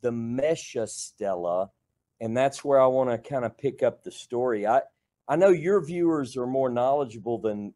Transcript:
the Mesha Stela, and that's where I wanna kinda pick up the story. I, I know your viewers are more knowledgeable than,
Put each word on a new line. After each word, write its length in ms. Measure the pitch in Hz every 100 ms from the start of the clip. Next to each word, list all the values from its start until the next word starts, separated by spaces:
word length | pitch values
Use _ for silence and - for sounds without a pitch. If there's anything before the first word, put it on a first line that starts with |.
the 100 | 123
Mesha 760 | 117 117 127 151 165 - 123 107
Stela, 800 | - - - 101 90 87 90 98 _ _ _ _ _
and 140 | 113 120
that's 300 | 135 - 143
where 140 | 135
I 80 | 131
wanna 300 | 131 127 117
kinda 320 | - 139 117
pick 340 | - 135 -
up 200 | 123 -
the 80 | 123
story. 540 | - - 120 127 107 101
I, 160 | 131 - _ _ _ -
I 60 | 156
know 140 | 196
your 320 | 175 170 202
viewers 560 | 151 175 170 156 123 127
are 100 | 123
more 220 | 135 131
knowledgeable 680 | 120 131 143 131 110 113 117
than, 360 | 110 104 101